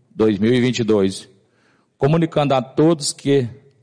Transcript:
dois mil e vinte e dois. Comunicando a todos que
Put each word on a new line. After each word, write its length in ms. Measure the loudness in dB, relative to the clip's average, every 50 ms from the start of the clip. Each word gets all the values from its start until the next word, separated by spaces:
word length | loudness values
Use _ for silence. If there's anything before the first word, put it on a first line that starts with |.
| _ _
dois 300 | -4 0 0 0 0 0
mil 120 | 0 0
e 80 | 2 2
vinte 200 | 2 0 -2 -2
e 40 | -2
dois. 460 | 0 2 2 2 0 -2 -6 -16 -20 _ _ _ _ _ _ _ _ _ _ _ _ _ -2
Comunicando 560 | 0 0 2 2 0 0 -2 -2 0 0 0
a 80 | -2 -2
todos 500 | -4 -2 2 2 2 2 0 -4 -10 -10
que 340 | -6 -2 0 0 0 0 -2 -8 -16 _ -20 _ _